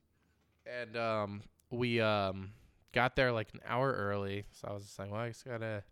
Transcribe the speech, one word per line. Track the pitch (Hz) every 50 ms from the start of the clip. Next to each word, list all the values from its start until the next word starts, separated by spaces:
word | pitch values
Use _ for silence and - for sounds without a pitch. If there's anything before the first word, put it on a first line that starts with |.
| _ _ _ _ _ _ _ _ _ _ _ _ -
And, | 117 123 123 120 110 110
um, | 117 117 113 110 110 104 101 101 104 107 - _ _ _ -
we, | 123 120 123 120 117 117
um, | 110 110 107 104 98 95 95 95 95 98 104 - - - _ _ _ _ -
got | 120 120 131 -
there, | - 135 127 120
like, | 113 110 - -
an | - -
hour | - 117 120 135 135
early. | - - 101 101 101 101 101 98 98 101 101 - -
So | - - 104
I | 104
was | 101 101
just | 101 -
like, | - 98 101
"Well, | 104 107
I | 120 117
just | 113 - -
gotta | 135 123 113 113 113 110 101 - -